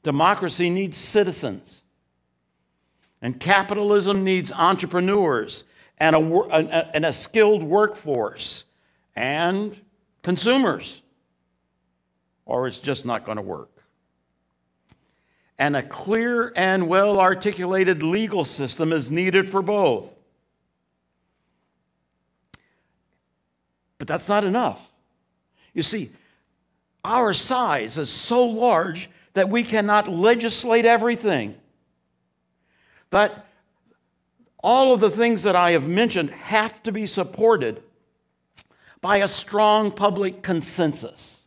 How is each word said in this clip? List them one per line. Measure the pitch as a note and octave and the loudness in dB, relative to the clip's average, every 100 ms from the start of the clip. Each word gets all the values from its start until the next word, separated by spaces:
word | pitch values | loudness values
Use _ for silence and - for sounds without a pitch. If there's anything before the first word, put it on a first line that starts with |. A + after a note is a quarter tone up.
Democracy | - C#3 E3+ G3+ F3+ - F3 | -2 2 2 2 -4 -2 -2
needs | F3+ G3 - | -2 -4 -8
citizens, | - G#3+ F#3+ D#3+ C3+ F#2+ - - _ _ _ _ _ _ _ _ _ _ _ _ _ _ | -2 0 0 -2 -8 -8 -14 -20 _ _ _ _ _ _ _ _ _ _ _ _ _ _
and | A#2+ B2+ | -10 -8
capitalism | E3 G3 F#3+ G3+ G#3 G#3 F#3+ G3 | 0 0 2 -4 2 2 2 0
needs | F#3+ F#3 B2+ | 0 0 -2
entrepreneurs | - E3+ F#3 F3 F3+ F#3 G3+ F3+ B2 G#2+ - - _ _ _ | 0 2 2 -2 -2 0 2 0 0 -4 -12 -20 _ _ _
and | D#3 D#3+ | 2 4
a | |
wor-, | D#3+ E3+ - | 4 0 2
and | D#3+ D#3 | 0 0
a, | E3 E3 D3+ | -2 -2 -2
and | |
a | D#3+ | -2
skilled | - - A3+ G#3+ G#3+ | -4 -4 2 4 4
workforce | D#3 F#3+ G#3+ G#3 D3+ B2+ G#2+ - - - - _ _ _ _ | 2 0 0 -2 -6 -4 -4 -6 -14 -14 -18 _ _ _ _
and | - B2+ D3 E3+ F#3+ G#3 - _ _ _ _ | -8 -4 -2 -2 -2 -6 -12 _ _ _ _
consumers, | - F3+ G#3+ C4 A#3+ B2+ - - _ _ _ _ _ _ _ _ _ _ _ _ _ _ | -6 -2 2 2 2 -2 -8 -20 _ _ _ _ _ _ _ _ _ _ _ _ _ _
or | - B2 B2+ | -6 -4 -4
it's | - | -6
just | C#3 C3 | -6 -6
not | B2 A2+ | -6 -8
gonna | - G#2+ | -6 -10
work. | G2 D#2 B1 _ _ _ _ _ _ _ _ _ _ _ _ _ _ _ _ _ _ - | -10 -12 -14 _ _ _ _ _ _ _ _ _ _ _ _ _ _ _ _ _ _ -4
And | C#3+ C#3+ | -2 -2
a | |
clear | B2 - - A3 A#3 A#3+ A#3+ F3+ | -6 -12 -4 -2 0 -2 -4 -2
and | F#3 F#3+ E3+ | 0 0 2
well-articulated | F#3 G3+ G3+ F#3 F#3+ G#3 F3 F3+ F#3+ F#3 E3+ | 2 2 4 2 2 -4 -4 -4 0 0 0
legal | D#3 F3+ A3 G3 | -2 -2 -2 -4
system | D3 - C3+ - D#3+ | -6 -6 -10 -4 -2
is | D#3+ B2+ | -2 -2
needed | D#3+ F#3 F#3+ F#3+ | -2 2 2 2
for | G3 | -2
both. | F#3 G#3 F3 A2 - _ _ _ _ _ _ _ _ _ _ _ _ _ _ _ _ _ _ _ _ _ _ _ _ _ _ _ _ _ _ _ _ _ _ _ _ _ _ _ | -2 2 2 0 -6 _ _ _ _ _ _ _ _ _ _ _ _ _ _ _ _ _ _ _ _ _ _ _ _ _ _ _ _ _ _ _ _ _ _ _ _ _ _ _
But | - | -6
that's | C#3+ - | -6 0
not | G3+ | 0
enough. | G3+ G#3+ G#3+ - - _ _ _ _ _ _ _ _ | 2 0 -2 -4 -18 _ _ _ _ _ _ _ _
You | D#3+ | -8
see, | D#3+ G#3+ C#3 _ _ _ _ _ _ _ _ _ | -6 -6 -10 _ _ _ _ _ _ _ _ _
our | - A#3 A3+ | -2 0 0
size | F#3 - B3+ A#3 D3 A2 C3 | 0 -2 -2 0 -2 -4 -8
is | D3+ | -8
so | - - A#3+ | -8 -2 2
large | B3 A3 A#3+ F3 F3 E3 - _ _ | 2 2 2 2 0 -8 -14 _ _
that | F#3+ F#3+ | -2 0
we | A3+ | 0
cannot | A#3 A3 G#3 G#3 G#3+ | 0 -2 2 2 2
legislate | E3+ G#3 A#3+ A3+ - B3 A#3 | 2 4 4 0 -4 2 4
everything, | A3+ A#3 A#3 A#3 A3 D3+ G#2+ - _ _ _ _ _ _ _ _ _ _ _ _ _ _ _ | 6 4 2 0 0 -2 -4 -10 _ _ _ _ _ _ _ _ _ _ _ _ _ _ _
that | F#3 G#3 G#3 - _ _ _ _ _ _ _ _ _ _ _ | 2 2 -2 -20 _ _ _ _ _ _ _ _ _ _ _
all | F#3+ B3 C4+ | 2 4 6
of | A#3+ | 6
the | G#3 | 4
things | F#3 A#3 A3 | 4 2 2
that | F#3+ F3+ | 2 4
I | F3 | 4
have | E3 C#3 | 4 2
mentioned | F3+ A#3 F#3+ D3 | 0 0 0 -4
have | - - G#3+ A3 - | -6 -2 -2 -2 -6
to | A3+ | -8
be | G#3 G#3 | -6 -6
supported | - - - A3 G#3+ B2 G#2 _ _ _ _ _ _ _ _ _ _ _ _ | -4 -6 0 2 2 0 -8 _ _ _ _ _ _ _ _ _ _ _ _
by | F3 G3+ | 0 2
a | G3 | 2
strong | - - G#3 G#3+ G#3+ G#3+ | -2 -4 2 4 4 2
public | G#3 G#3 G3+ F#3+ F#3 | 0 0 0 -4 -4
consensus. | - F3 - - E3 - A2+ - - - | -2 -2 -2 -2 -2 -2 -12 -16 -20 -20